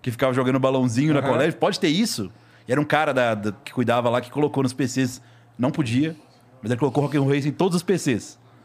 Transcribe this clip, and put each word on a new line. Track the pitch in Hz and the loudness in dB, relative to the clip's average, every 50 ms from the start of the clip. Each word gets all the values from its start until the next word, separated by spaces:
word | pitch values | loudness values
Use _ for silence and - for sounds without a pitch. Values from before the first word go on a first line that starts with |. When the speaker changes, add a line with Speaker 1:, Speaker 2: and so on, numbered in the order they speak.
Speaker 1:
que | - 127 | -4 -6
ficava | 113 117 139 131 | -2 0 0 2
jogando | 123 127 127 127 131 131 | 2 2 2 2 2 2
balãozinho | 131 131 135 131 127 123 113 131 147 160 151 | 2 2 2 2 0 2 2 2 2 2 2
no | 143 | 2
Speaker 2:
Aham. | 123 135 | 2 2
Speaker 1:
colégio? | 123 120 143 165 160 | 2 2 2 0 0
Pode | - 156 190 202 - | 0 -2 -2 0 0
ter | - 160 | 0 0
isso?" | 156 185 233 220 - - 101 90 - - - - - - - | 2 0 0 -2 -2 -6 -8 -10 -12 -20 -20 -20 -20 -20 -4
E | - | -2
era | 123 143 | -2 -2
um | 147 | 0
cara | 147 156 147 156 147 135 | 0 2 2 2 2 2
da, | 131 123 117 113 | 2 2 2 0
da, | 104 101 107 | -2 -4 -6
que | 98 - - - - | -6 -6 -16 -8 -4
cuidava | 131 120 113 117 123 120 120 | -2 0 2 2 2 2 2
lá, | 117 123 | 0 0
que | 120 - | -4 -4
colocou | - 139 151 143 147 139 | -2 -2 -2 0 0 0
nos | 135 127 131 | -2 -2 -2
P | - 143 | -2 -4
Cs. | 123 - 135 131 123 - - - - - - _ _ _ | -2 0 -2 -2 -2 -4 -10 -20 -20 -20 -20 _ _ _
Não | - 120 139 | -2 -2 -2
podia, | 147 165 143 113 117 131 151 160 165 - - - - - _ - - - | 0 -2 -2 0 0 0 0 0 -4 -10 -18 -20 -20 -20 _ -20 -20 -12
mas | - 107 | -4 -4
ele | 123 113 | -2 0
colocou | 151 135 120 147 139 | 0 0 2 0 0
Rock | 139 143 | 2 0
and | 147 | 0
Roll | 135 135 143 | 2 2 2
Racing | 143 139 151 | 0 0 -4
em | 131 | 0
todos | - 170 190 170 | 0 0 2 2
os | 180 - | 0 0
P | - 190 | 0 -2
Cs. | 165 - 147 120 98 - - - _ _ - - - - | 0 0 0 0 -2 -4 -10 -20 _ _ -20 -20 -20 -20